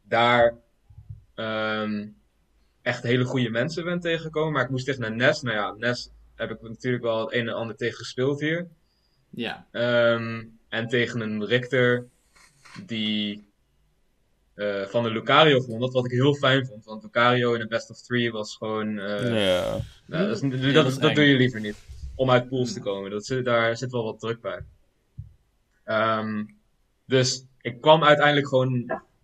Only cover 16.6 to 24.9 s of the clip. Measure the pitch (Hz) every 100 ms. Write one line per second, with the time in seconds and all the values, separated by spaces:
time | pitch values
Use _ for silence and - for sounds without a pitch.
16.6 | 127 - - 107 107 120 123 123 120 117
17.6 | 110 113 - 113 - 123 117 107 104 -
18.6 | 110 110 107 104 98 104 120 113 95 90
19.6 | - - - - - - - 208 139 127
20.6 | 135 156 131 131 151 147 143 131 123 110
21.6 | 104 107 - - - - 131 123 127 131
22.6 | 120 95 101 98 98 104 - 131 123 117
23.6 | 113 117 127 123 110 107 110 113 98 90
24.6 | - _ _